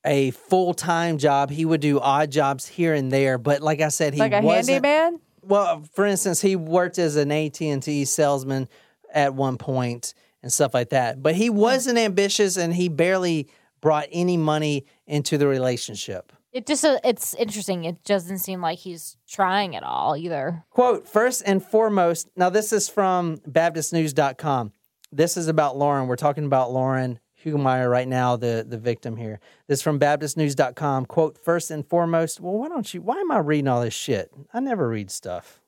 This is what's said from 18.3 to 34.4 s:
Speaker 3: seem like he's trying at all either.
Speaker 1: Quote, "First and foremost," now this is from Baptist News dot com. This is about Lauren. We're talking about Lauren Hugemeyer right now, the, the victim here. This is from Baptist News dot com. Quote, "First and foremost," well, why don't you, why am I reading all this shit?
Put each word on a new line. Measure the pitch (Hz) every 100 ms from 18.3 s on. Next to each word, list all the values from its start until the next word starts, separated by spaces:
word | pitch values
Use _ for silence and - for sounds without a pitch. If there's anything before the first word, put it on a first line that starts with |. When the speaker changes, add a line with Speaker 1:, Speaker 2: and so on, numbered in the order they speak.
| 190
Speaker 3:
seem | 190 185
like | 170 175
he's | 185 170 - - _
trying | - 190 196 196 107
at |
all | 65 64 98 147
either. | 170 151 135 165 _
Speaker 1:
Quote, | - 247 208 -
"First | 214 247 254 202
and | 190
foremost," | 196 220 220 202 170 170 - -
now | 180
this | 196 208
is | 214 -
from | - 190 180 170 151 -
Baptist | 139 170 160 151
News | 165 156
dot | 139 143 127
com. | 156 131 104 _ _ _ -
This | 139 170 180
is | 160
about | 156 147 135
Lauren. | 143 139 127
We're | 120
talking | 151 143
about | 147 135 123
Lauren | 127 131 131 127 120 _ _
Hugemeyer | 160 147 135 127 123
right | 123 127
now, | 127 123 123
the, | 120 113 113
the | 120
victim | 120 117 - 113
here. | 113 104 _ _ -
This | 143
is |
from | 160 143
Baptist | 147 147 147 160
News | 147
dot | 135 131 -
com. | 147 135 131
Quote, | - 156 -
"First | - 170 -
and | 156 -
foremost," | 170 170 165 165 -
well, | 175
why | 208 294
don't | 330 -
you, | 175
why | 175 320
am | 370
I | 254
reading | 151 151 135
all | 120
this | 117
shit? | - - 107 - -